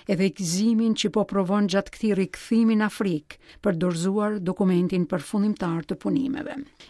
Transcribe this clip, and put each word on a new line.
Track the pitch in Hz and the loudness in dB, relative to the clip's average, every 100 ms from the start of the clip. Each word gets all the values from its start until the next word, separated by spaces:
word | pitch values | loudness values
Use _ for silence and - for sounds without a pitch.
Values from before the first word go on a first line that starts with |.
| - | -4
edhe | 180 196 | 0 0
gëzimin | - 175 180 220 220 226 214 | 0 -2 0 2 4 2 0
që | 202 | 0
po | 220 196 | 0 0
provon | 196 180 208 202 | 0 0 2 2
gjatë | 196 196 | 0 -2
këtij | - 214 196 | -4 0 0
rikthimi | 185 - - 226 226 214 | -2 -6 0 2 4 4
në | 214 | 0
Afrikë | - 202 156 - - - - | 0 -2 -2 -6 -20 -20 -4
për | 202 165 | -2 0
dorëzuar | 180 165 185 208 208 214 | 0 0 0 0 -2 -2
dokumentin | 175 185 190 175 175 185 170 | -4 0 2 4 2 0 0
përfundimtar | - - 208 208 202 180 165 - | -2 -2 0 0 0 -2 -4 -4
të | - | -4
punimeve. | 202 - 262 - - - - - | -2 0 0 -4 -8 -10 -14 -20